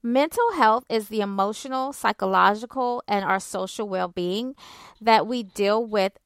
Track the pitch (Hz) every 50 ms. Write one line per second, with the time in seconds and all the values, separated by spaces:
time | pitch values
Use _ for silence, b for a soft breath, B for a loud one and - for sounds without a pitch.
0 | - 233 240 262 285 320 - 453 466 466 415 330 247 214 220 240 - _ 226 220
1 | 214 - 214 214 202 202 196 196 190 202 220 - - 269 262 262 262 277 285 -
2 | - 214 202 - 196 190 190 185 180 190 208 214 233 247 - 269 254 247 240 240
3 | - - 202 202 196 - 190 196 - - - 190 185 190 - - 220 208 190 185
4 | 185 180 180 190 175 175 185 214 240 254 277 B B B B B B B B B
5 | 214 226 226 208 156 214 254 247 226 185 _ - 202 196 208 220 240 220 214 208
6 | 190 196 _ _ _